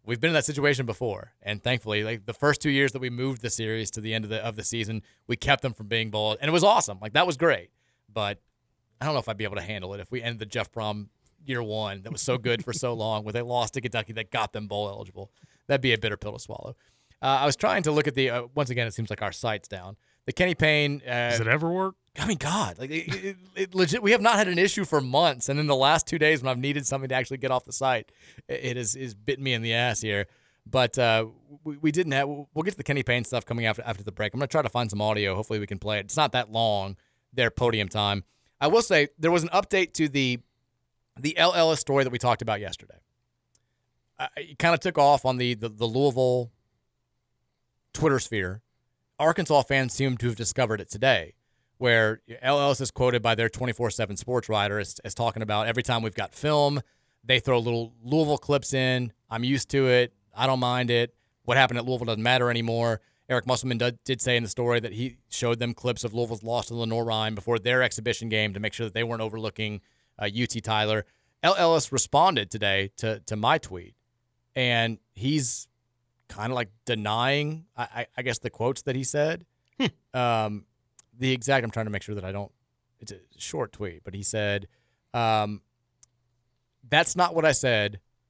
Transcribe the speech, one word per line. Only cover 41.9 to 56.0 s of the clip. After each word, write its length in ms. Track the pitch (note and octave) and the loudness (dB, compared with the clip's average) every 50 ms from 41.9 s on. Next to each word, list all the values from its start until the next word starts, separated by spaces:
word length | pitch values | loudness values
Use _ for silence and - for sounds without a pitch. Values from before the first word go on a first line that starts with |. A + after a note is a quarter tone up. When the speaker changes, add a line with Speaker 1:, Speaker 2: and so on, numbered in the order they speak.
| C3+ C#3 C3+ | 2 2 2
Speaker 1:
that 60 | B2+ | 2
we 80 | B2 A#2 | -2 0
talked 220 | - B2 A#2 - | 0 0 0 0
about 180 | A#2+ A2+ G#2+ G2+ | 0 -4 -4 -4
yesterday. 360 | G#2 F#2 - - - - - - _ _ _ _ _ _ _ _ _ _ _ _ _ _ _ _ _ _ _ _ _ _ _ - | -4 -10 -12 -14 -16 -20 -20 -20 _ _ _ _ _ _ _ _ _ _ _ _ _ _ _ _ _ _ _ _ _ _ _ -8
Uh, 80 | D3 - - | -8 -8 -6
it 220 | D3+ D3 D3+ D3 - | -10 -12 -12 -4 2
kinda 180 | - E3+ E3+ | 4 4 4
took 200 | E3 - F#3 E3+ D3+ | 4 2 0 4 6
off 260 | C#3+ C#3+ C#3+ C3+ - | 6 8 6 6 4
on 120 | C3 B2+ | 0 0
the, 160 | B2 B2 B2 B2 | 2 0 0 0
the, 140 | G#2+ A#2 A2+ | -2 -4 -8
the 160 | G#2+ G#2+ A#2 | -4 -4 -4
Louisville 680 | A#2 A2+ C3 C#3+ C#3+ A#2+ B2+ B2+ B2+ B2 B2 A#2+ A#2+ - _ _ _ _ _ _ _ _ _ _ _ _ _ _ _ _ _ _ _ _ _ _ _ _ _ _ _ - | -2 2 2 2 2 4 4 4 4 4 2 0 -4 -10 _ _ _ _ _ _ _ _ _ _ _ _ _ _ _ _ _ _ _ _ _ _ _ _ _ _ _ -4
Twitter 260 | - D3+ D#3 C3+ A#2+ | 0 2 2 2 2
sphere. 420 | - - A2+ G#2 F#2 F2+ F#2+ A2 - _ _ _ _ _ _ _ _ _ _ - | 0 -2 -2 -4 -4 -4 -6 -10 -14 _ _ _ _ _ _ _ _ _ _ 2
Arkansas 440 | D3 D#3+ E3 - E3+ - D3+ C#3+ B2 | 2 2 4 2 2 4 4 4 4
fans 300 | - C#3 C3+ C3 A#2+ - | 4 2 2 2 0 0
seem 240 | - C3+ C3+ B2+ | 0 0 0 0
to 100 | A2+ A#2+ | 0 -2
have 80 | A#2+ A2+ | -4 -2
discovered 460 | - A#2 - - - B2+ G#2+ A2 G2+ | -2 -4 -4 0 0 0 0 0 -4
it 80 | F2+ - | -4 -8
today, 440 | - G2+ B2 C3+ B2 F#2 D#2+ D2 - _ _ _ _ _ _ _ _ | -6 0 2 4 4 2 0 -4 -14 _ _ _ _ _ _ _ _
where 440 | _ B2 A#2+ A#2 A2+ A2 G#2+ A2 - _ - A#2 A#2+ | _ 2 4 6 6 4 4 2 -2 _ -18 -18 -4
El 180 | B2 C3 C#3+ C#3+ | 0 0 2 2
Ellis 220 | C#3+ C#3+ C3+ - | 4 2 2 2
is 100 | C3+ B2 | 0 -4
quoted 300 | - - B2+ B2 B2 A#2+ | 0 0 2 2 2 2
by 140 | G#2+ A#2 A2+ | 2 2 2
their 140 | G#2+ A#2 A2 | 2 2 0
twenty-four 400 | - - B2+ B2 A#2 - A#2+ A2 | -2 -2 -4 -4 -2 -2 -2 -2
seven 260 | - - A2 G2+ G2+ | 0 -2 -4 -4 -4
sports 320 | - - B2 B2+ A#2+ - - | -6 -4 -2 -2 -2 0 0
writer 300 | A2 G#2 G#2 G2+ G2+ G#2+ | 0 0 0 0 -2 -2
as, 200 | G2 - - - - | -4 -6 -8 -10 -8
as 100 | G#2+ - | -8 -4
talking 300 | - A#2+ A#2 - A2 A2 | -2 -2 -2 -2 -2 -4
about 240 | G#2 G#2 G#2 A2 | -2 -2 -2 0
every 160 | A2+ A#2 B2+ A#2+ | 0 -2 -2 -2
time 180 | - A#2+ A#2 | 0 -2 -2